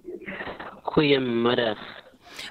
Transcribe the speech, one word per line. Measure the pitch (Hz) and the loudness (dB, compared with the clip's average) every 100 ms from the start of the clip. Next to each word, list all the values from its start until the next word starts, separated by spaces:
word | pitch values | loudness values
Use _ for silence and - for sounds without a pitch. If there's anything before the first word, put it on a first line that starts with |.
| 370 - - - - - - - | -16 -14 -12 -10 -10 -12 -14 -10
Goeiemiddag. | - - 147 139 127 117 117 120 117 104 - - - - - - - | -2 2 6 4 4 2 2 4 2 -2 -10 -16 -20 -20 -20 -16 -6